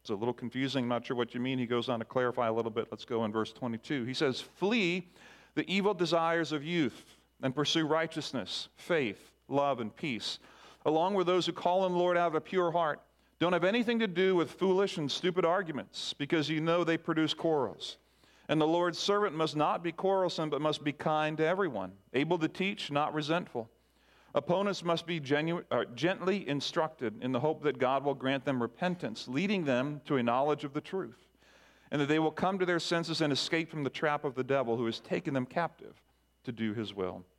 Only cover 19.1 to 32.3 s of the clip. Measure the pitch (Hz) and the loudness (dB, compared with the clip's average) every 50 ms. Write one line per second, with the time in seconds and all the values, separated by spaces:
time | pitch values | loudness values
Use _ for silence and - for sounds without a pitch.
19.1 | 202 208 208 196 143 160 180 160 135 151 147 170 208 185 170 175 156 - - 190 | 2 2 2 0 0 0 -2 -2 0 0 0 0 0 -2 -4 -6 -6 -2 0 2
20.1 | 196 190 185 175 - - 160 156 147 139 151 156 151 - - 151 139 - - 165 | 2 4 2 0 0 -2 -2 -2 -2 0 0 0 -2 0 -2 -4 -4 -2 -2 0
21.1 | 156 151 156 151 156 151 160 156 180 190 202 170 - 98 95 92 95 - _ _ | 0 2 0 0 0 0 0 0 2 0 -2 -2 -2 -6 -8 -8 -12 -18 _ _
22.1 | - 127 147 156 180 175 156 156 - - 180 196 208 - - - 143 143 151 - | -2 0 2 2 2 2 0 -2 -2 -2 -2 -2 -2 -4 -8 -2 0 0 0 0
23.1 | - 156 143 143 165 170 113 - - 123 110 - _ _ _ _ _ _ _ _ | -2 -4 -2 0 -2 -2 -2 -4 -8 -10 -10 -10 _ _ _ _ _ _ _ _
24.1 | _ _ _ - - 147 139 - 175 185 202 202 190 - 170 175 170 160 - - | _ _ _ -2 -2 -2 0 2 0 2 2 0 -2 -2 0 0 0 0 0 -4
25.1 | 175 165 143 127 143 147 156 165 170 175 - _ - 123 110 - 123 120 131 175 | -6 -6 0 0 0 2 2 0 -2 -4 -4 _ -2 -2 -2 -2 -4 -2 -2 -2
26.1 | 196 - 175 185 196 196 - - 143 143 - - - 175 156 156 156 - 127 110 | 0 0 0 -2 0 0 -2 -2 -4 -2 -4 -2 -2 -2 -2 -2 -2 -4 -6 -6
27.1 | 107 113 127 127 131 120 135 156 156 151 143 147 135 123 127 127 135 135 139 143 | -4 -4 -4 -2 0 2 2 0 -2 0 0 -2 0 2 2 2 2 2 0 0
28.1 | 139 135 127 131 139 139 135 147 135 123 117 117 - - 175 180 180 175 - 120 | -2 0 0 -2 -2 0 0 -2 0 0 0 -2 -2 -2 -2 -2 -2 -2 -4 -8
29.1 | 107 - - - 123 139 185 196 214 190 165 143 127 120 131 147 147 143 - - | -6 -8 -8 -4 -2 -2 0 2 0 0 2 2 2 2 0 -2 -4 -8 -4 0
30.1 | 151 131 117 120 117 127 139 151 147 143 - 143 135 151 - - - 190 170 117 | 0 2 2 2 2 2 2 2 0 0 -2 -6 -6 -8 -8 -6 -6 -6 -6 -8
31.1 | 113 _ _ _ _ _ _ _ _ - - - _ _ _ _ - 147 143 139 | -12 _ _ _ _ _ _ _ _ -20 -20 -20 _ _ _ _ -2 0 2 4
32.1 | 151 156 160 156 | 4 4 4 2